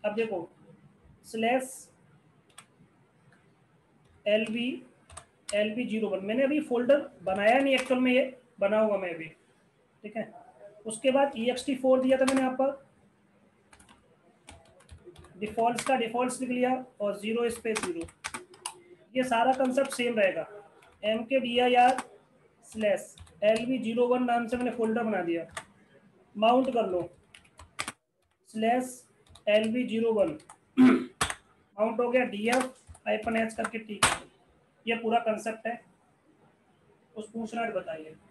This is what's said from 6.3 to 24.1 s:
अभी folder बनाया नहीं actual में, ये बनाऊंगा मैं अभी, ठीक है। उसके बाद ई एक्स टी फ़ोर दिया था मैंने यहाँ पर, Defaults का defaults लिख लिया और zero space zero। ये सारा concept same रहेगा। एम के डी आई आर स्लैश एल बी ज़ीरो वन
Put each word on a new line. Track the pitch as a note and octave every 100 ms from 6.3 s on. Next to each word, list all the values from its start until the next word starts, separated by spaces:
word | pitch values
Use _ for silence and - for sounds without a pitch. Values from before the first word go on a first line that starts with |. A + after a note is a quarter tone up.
| A#3
अभी | C4+ D4
folder | - A#3+ B3 C#4+ C#4+ -
बनाया | F3+ F#3+ G#3 B3+
नहीं | C#4
actual | C4 - B3+
में, | B3+
ये | B3 C4 - _ -
बनाऊंगा | G3 G#3+ A3 G3+
मैं | F#3
अभी, | E3 D#3+ - _ _ _ _ _ _
ठीक | G#3+ A3+
है। | - - - - - - A3
उसके | G#3+ C4+
बाद | C4 C#4 A3+
ई | A#3
एक्स | B3 -
टी | B3+
फ़ोर | C4 C4
दिया | C4 C4
था |
मैंने | C4 C4
यहाँ | C4 B3+
पर, | C4+ C#4+ - _ _ _ _ _ _ _ _ - - - _ _ _ _ - - - _ - - - - - -
Defaults | G#3+ G#3+ A#3 A#3+
का | - C4
defaults | A3+ A#3+ B3 B3
लिख | B3
लिया | B3 B3 B3+ - _
और | G#3 G3+
zero | G#3 A3+ A#3+
space | A#3 A3+ A3
zero। | F#3 E3 E4 _ - - F4+ - - - - - _ B3
ये |
सारा | B3+ A3+ B3
concept | C4 B3+ C4 C4
same | - A#3+ A3
रहेगा। | G3 E3 D3+ - - - - _
एम | G#3+ A3
के | A3+ C4+
डी | A#3+ A#3+
आई | B3
आर | B3 B3 C4 - - _ _ _ _
स्लैश | - A3 G#3 F#3+ - - - -
एल | G#3 A3 A#3+
बी | C4
ज़ीरो | G#3+ A3+
वन | B3